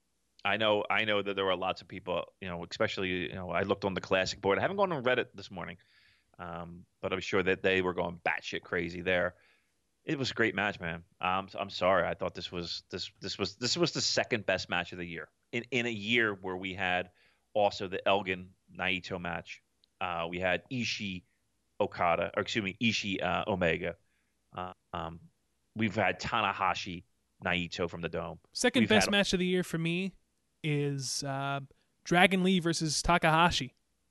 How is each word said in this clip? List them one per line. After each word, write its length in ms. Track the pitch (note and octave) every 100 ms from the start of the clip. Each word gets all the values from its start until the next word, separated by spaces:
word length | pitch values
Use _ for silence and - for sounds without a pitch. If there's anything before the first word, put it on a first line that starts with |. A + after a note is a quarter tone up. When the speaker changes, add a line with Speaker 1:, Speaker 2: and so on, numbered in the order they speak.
| _ _ _ _
Speaker 1:
I 120 | G2+ G#2
know, 280 | A2 G#2 -
I 160 | G2
know 160 | G#2+ G#2
that 140 | G2
there 100 | G2
were 120 | G2 F2+
lots 260 | F#2 F2
of 60 | F#2
people, 360 | F#2+ F2+ F2 - _
you 80 | F#2+
know, 160 | F2 F2
especially, 380 | - A2 - F#2+ F2+ E2+
you 60 |
know, 160 | F#2+ F2+
I 120 | E2+
looked 220 | G2+ G2
on 100 | G2+
the 60 | F2+
classic 400 | - F#2+ F#2 -
board. 160 | F#2+ F#2+
I 20 |
haven't 140 | C3 G3
gone 160 | F#3+
on 100 | D#3
Reddit 240 | A#2+ B2 -
this 160 | G2 -
morning, 260 | F#2 F2 F2+ _ _ _ _ _ -
um, 460 | F2+ E2+ E2+ F2 - _
but 100 | F#2+
I'm 80 | F#2+
sure 220 | - G2+
that 200 | F#2 F#2
they 200 | F#2+ F#2+
were 100 | F2+
going 280 | F2 F2+ F2 E2+
batshit 360 | E2 - E2
crazy 380 | - F2+ F2 F2+
there. 320 | F2 F2+ F2+ - _ _ _ _ _ _
It 140 | - D3+
was 120 | C3
a 40 |
great 200 | - A2+
match, 260 | F#2+ G2+ F#2
man. 220 | E2+ E2+ E2 _
Um, 280 | F2+ F#2+ F#2+ -
I'm 100 | F#2
sorry. 360 | - F2+ F#2+ F2
I 80 |
thought 200 | E2+ F#2
this 160 | F2+ E2+
was, 300 | F2+ E2+ - -
this, 200 | F#2 - _
this 160 | F#2+ -
was, 180 | G2 -
this 200 | B2 F3
was 140 | F3
the 80 | C#3+
second 460 | - - G#2+ A#2 G2
best 240 | F#2 -
match 220 | F2+ F2+
of 60 | F2+
the 60 |
year 240 | F2 D#2+ D2+ _ _
in, 120 | B2 A#2
in 160 | B2+ A#2+
a 40 |
year 420 | A2 G2+ A#2+ A2+ G2
where 160 | F#2 F#2
we 160 | F#2+
had 380 | F#2 F#2 F2+ F#2 _ _ _ _
also 360 | G#2+ G2+ - G2
the 180 | F#2 -
Elgin 400 | G2 F#2+ F#2 F#2 _ _ -
Naito 420 | F#2 F#2 - F#2
match. 400 | F2 E2+ - - _ _ _ _
Uh, 260 | F#2 E2+ E2+
we 80 | F2
had 240 | F#2 F2+ -
Ishii 520 | B2+ A2 - G#2 F2+ - _ _ _ _ _
Okada, 500 | G2+ - F2 E2+ F2 -
or 60 |
excuse 220 | G2+ A#2+
me, 120 | G2 -
Ishii, 420 | A#2+ G#2 G#2 F#2
uh, 220 | F2 F2 -
Omega. 480 | F#2+ F2 D#2+ F2 E2+ _ _ _ _ _ F#2
Uh, 160 | F2+ F#2 _
um, 240 | F2 E2 E2+ E2 _ _ _ _
we've 220 | - A2 G#2
had 240 | F#2 F#2
Tanahashi 800 | - A#2 G2+ G2 F#2 F2 - F2 - _ _ _
Naito 460 | F#2 F2+ F2 - E2+
from 100 | F2
the 80 | E2
Dome. 300 | E2 E2+ E2 _
Speaker 2:
Second 300 | - B3 A#3+
Speaker 1:
We've 60 | G#3
Speaker 2:
best 200 | G#3+ F#3+
Speaker 1:
had 20 |
Speaker 2:
match 220 | G#3 F#3+
of 80 | F#3
the 60 | F3+
year 180 | F3+
for 140 | F3 E3
me 360 | E3 F3 F#3+ - _ _ _ _
is, 580 | D#3 D3 C#3+ C#3 B2+ -
uh, 380 | C#3 C3+ C#3 C#3 C3+ _ _ _
Dragon 380 | - F3 F#3+ F#3+
Lee 160 | F#3 F#3+
versus 400 | E3 E3 D#3+ C#3
Takahashi. 720 | - F3 E3 D#3+ F3 - B2+ _ _ _ _